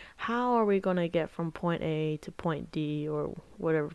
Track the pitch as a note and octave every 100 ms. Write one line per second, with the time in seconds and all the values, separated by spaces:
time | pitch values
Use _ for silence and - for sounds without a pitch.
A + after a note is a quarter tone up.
0 | - - - A#3+ B3 A#3+ G#3 G3 F#3+ F3+
1 | E3+ E3+ - - E3 - F3 E3+ D#3+ D#3
2 | D#3 D3+ - - E3+ D3 - D#3 D3+ D3+
3 | D3+ D3+ D3 - - - E3 D#3+ D3+